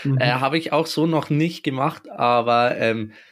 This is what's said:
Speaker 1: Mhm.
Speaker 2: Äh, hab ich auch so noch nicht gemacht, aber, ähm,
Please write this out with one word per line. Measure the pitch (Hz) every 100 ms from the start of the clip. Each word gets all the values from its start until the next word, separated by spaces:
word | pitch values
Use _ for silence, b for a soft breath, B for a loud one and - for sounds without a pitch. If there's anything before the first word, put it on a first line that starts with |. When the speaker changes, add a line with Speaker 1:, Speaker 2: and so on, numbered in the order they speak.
Speaker 1:
Mhm. | 143 131
Speaker 2:
Äh, | 123
hab | 127 135
ich | 160 165
auch | 151 160
so | - 165
noch | 156 -
nicht | 147 165 175
gemacht, | - 131 147 - -
aber, | - 120 120 117 117 120 -
ähm, | 117 113 107 B B